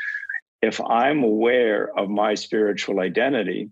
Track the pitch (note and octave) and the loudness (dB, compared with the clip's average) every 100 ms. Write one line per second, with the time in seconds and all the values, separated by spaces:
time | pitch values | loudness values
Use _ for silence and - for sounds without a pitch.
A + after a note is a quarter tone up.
0 | - - - - - - A2+ - - A#2 | -8 -8 -8 -12 -12 -2 -2 -2 0 2
1 | C3+ D3+ A#2 G#2+ A#2 B2 A#2 G#2 G2+ - | 2 2 2 2 4 4 4 2 -2 -2
2 | G2 G#2 G#2+ G2+ - A2+ G#2 G2 - G2 | -2 0 0 0 -2 0 0 0 -2 -2
3 | F#2 F#2 C3 B2+ F#2 F2+ G#2+ | 0 0 0 0 -2 -4 -6